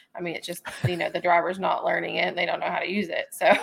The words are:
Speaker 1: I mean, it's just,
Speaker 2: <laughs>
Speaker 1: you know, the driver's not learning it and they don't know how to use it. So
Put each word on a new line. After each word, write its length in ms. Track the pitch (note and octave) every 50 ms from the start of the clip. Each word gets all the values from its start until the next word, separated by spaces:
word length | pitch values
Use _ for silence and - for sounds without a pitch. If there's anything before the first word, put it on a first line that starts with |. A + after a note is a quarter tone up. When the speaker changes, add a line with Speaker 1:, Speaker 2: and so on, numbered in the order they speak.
| - _ -
Speaker 1:
I 60 | -
mean, 140 | F3+ F3 D#3+
it's 100 | - - -
just, 140 | F3 - -
Speaker 2:
<laughs> 240 | - - - - G#3+
Speaker 1:
you 80 | F3+ E3+
know, 120 | E3 D#3
the 100 | - E3+
driver's 380 | E3 F3+ E3+ E3+ D#3+ E3+ F#3 F#3+
not 240 | F#3+ F3+ - - -
learning 320 | E3+ F3 F3 E3+ E3+ E3+
it 100 | E3+ F3 F3+
and 100 | - F3
they 80 | F3
don't 140 | E3+ E3+ D#3+
know 100 | - -
how 100 | F3+ E3+
to 100 | D#3+ -
use 200 | F#3+ G#3 G3 E3
it. 160 | - - - -
So 200 | - - F#3 E3 G3+ -